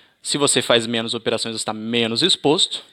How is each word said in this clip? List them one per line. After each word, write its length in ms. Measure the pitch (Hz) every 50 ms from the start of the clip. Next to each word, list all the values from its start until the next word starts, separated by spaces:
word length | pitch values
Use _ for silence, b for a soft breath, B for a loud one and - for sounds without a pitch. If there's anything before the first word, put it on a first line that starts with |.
| b b b b -
Se 160 | - - 147
você 240 | 143 139 - 135 120
faz 240 | - 127 120 113
menos 260 | 113 120 117 113 113 113
operações, 420 | 117 - 123 113 113 - 117 113
você 100 | 107 -
tá 80 | - 107
menos 480 | 110 107 113 117 120 117 110 113 113 147
exposto 600 | 190 185 - - 147 151 190 - - - - - -